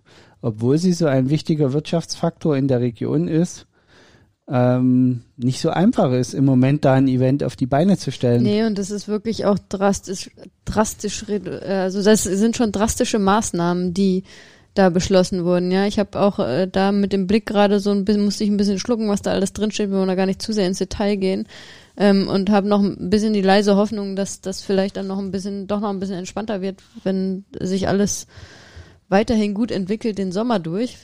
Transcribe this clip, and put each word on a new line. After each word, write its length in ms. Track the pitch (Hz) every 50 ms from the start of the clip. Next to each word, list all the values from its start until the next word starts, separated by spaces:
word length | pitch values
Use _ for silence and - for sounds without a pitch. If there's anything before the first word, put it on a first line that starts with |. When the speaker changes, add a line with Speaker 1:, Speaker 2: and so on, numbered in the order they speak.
| _ _ _ - - _ _ _
Speaker 1:
obwohl 360 | - 120 107 107 117 123 139 160
sie 160 | 175 185 175
so 140 | 170 175 147
ein 220 | 131 131 127 131
wichtiger 440 | 151 151 - - 165 151 151 127 131
Wirtschaftsfaktor 800 | 151 151 - - 170 - - - - - 170 - _ - 165 147
in 120 | 135 135 135
der 140 | 131 120
Region 460 | 123 123 110 - 123 117 131 151 175 170
ist, 400 | 165 156 175 175 - - - _ _ _ _ _ _ _ _ _ _ _ _ _ _ _ _ -
ähm, 760 | 139 123 123 123 127 127 127 127 127 127 127 127 123 117 - _ _ -
nicht 220 | 120 127 127 -
so 120 | - 160
einfach 400 | - 156 180 226 - - 196 135
ist, 240 | 127 127 123 - -
im 100 | - 135
Moment 400 | 139 135 127 127 135 143 147 -
da 80 | 139 131
ein 140 | 135 135 135
Event 360 | 127 123 127 127 135 143 139
auf 120 | 135 -
die 100 | - 139
Beine 320 | 123 135 139 175 202 190 -
zu 140 | - 147
stellen. 320 | - - - 123 120 120 -
Speaker 2:
Nee, 200 | 208 208 214 226
und 140 | 226 208 190
das 140 | 202 180
ist 160 | 208 208 - -
wirklich 380 | 208 214 - 226 208 - -
auch 120 | 196 208 180
drastisch, 720 | - _ - 190 196 202 196 - - - 196 - - - - - - 190 - _ _
drastisch 600 | - - 202 220 - - - - 208 - - 220 202
redu-, 360 | 208 202 185 175 - - -
äh, 180 | - 196 190
also 220 | 185 190 185 202 190
das 220 | 208 220 196 -
sind 300 | 208 180 196 214 233 226
schon 160 | - 247 214
drastische 460 | 190 196 208 226 - - 302 - - 220
Maßnahmen, 800 | 196 190 196 226 233 - - 175 170 175 175 180 180 180 170
die 280 | 190 196 190 185 185 190 - - - - - - _ _ _ _
da 140 | - 190 185
beschlossen 560 | 165 185 - - 196 185 185 - 202 180 170
wurden. 260 | 175 180 180 180 180
Ja, 160 | 185 190 196 208
ich 100 | 208 214
hab 180 | 196 - -
auch, 220 | - 185 202 190 -
äh, 300 | 196 - 123 156 190 185
da 240 | - 190 190 196
mit 220 | 202 202 202 190 202
dem 140 | 196 190 180
Blick 180 | 196 226 -
gerade 340 | - 214 202 208 202 208 202
so 120 | 196 202
ein 140 | 202 202 190
bisschen, 200 | 202 214 208 202
musste 180 | 208 196 - 220
ich 60 | 202
ein 80 | 208 202
bisschen 200 | 208 202 202 185
schlucken, 320 | - - 247 214 220 208
was 120 | 202 202
da 100 | - -
alles 220 | 190 190 190 190 -
drinsteht, 360 | - 202 214 196 - 208 196
wenn 80 | 196 190
wir 80 | 190
da 100 | 190 185
gar 100 | 185 190
nicht 160 | 190 196 190
zu 120 | - - 220
sehr 140 | 208 190 180
ins 100 | 190 -
Detail 380 | 190 185 - - 214 202 208
gehen. 320 | 196 190 190 190 208 220 - - - - - - - - _ _ -
Ähm, 300 | 196 208 196 196 190 -
und 220 | - 196 190 190
hab 160 | 214 202 190
noch 160 | 208 202 202
ein 280 | 202 196 - - - 180
bisschen 240 | 196 214 208 220 214
die 80 | 202
leise 340 | 185 190 190 208 208 208 202
Hoffnung, 400 | 196 208 208 220 208 202 196 196
dass 260 | 190 196 196 - -
das 200 | - 185 190 -
vielleicht 360 | - - 202 190 190 202 - 190
dann 100 | 196 190
noch 120 | 190 196
ein 120 | 202 190
bisschen, 360 | 180 196 185 208 196 202 196 190
doch 120 | 214 202
noch 100 | 220 208
ein 100 | 196 190
bisschen 180 | 190 190 202 170
entspannter 440 | 185 190 - 202 220 220 220 190
wird, 200 | 185 196 190 - _ _ _ 226 -
wenn 420 | 190 190 190 190 190 185 185 196 _ - -
sich 280 | - 185 190 190 190 -
alles 400 | 180 196 202 185 - - - - - - - - - - - - - - - - - _ _ _
weiterhin 460 | 185 196 226 - 240 214 214 208 202
gut 180 | 196 240 -
entwickelt 460 | - 185 190 170 220 220 - 233 196 196
den 140 | 196 190
Sommer 280 | 170 196 226 247 233 196
durch. 380 | 160 160 165 196 247 247 - -